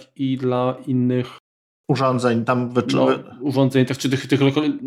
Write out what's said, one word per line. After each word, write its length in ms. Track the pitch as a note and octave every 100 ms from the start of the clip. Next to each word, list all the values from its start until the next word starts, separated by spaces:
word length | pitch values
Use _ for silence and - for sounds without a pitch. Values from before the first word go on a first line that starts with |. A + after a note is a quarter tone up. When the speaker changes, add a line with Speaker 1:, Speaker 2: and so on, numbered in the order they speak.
| - -
Speaker 1:
i 220 | C3+ C3
dla 380 | B2+ B2 B2+ B2+ -
innych 500 | B2+ B2 B2 B2 - _ _ _ _ -
Speaker 2:
urządzeń 560 | B2+ C3 B2+ B2 A#2 A2+
tam 240 | B2 A#2+
wyczu-, 260 | B2 A#2+ C3
Speaker 1:
no, 100 | C3
Speaker 2:
wy- 180 | B2+ - -
Speaker 1:
urządzeń, 440 | C#3+ B2+ C3 C3 B2
tak, 120 | C3
czy 120 | C3
tych, 180 | C3+ -
tych 140 | C3+
lokal-, 380 | C#3 C#3+ D3+ C#3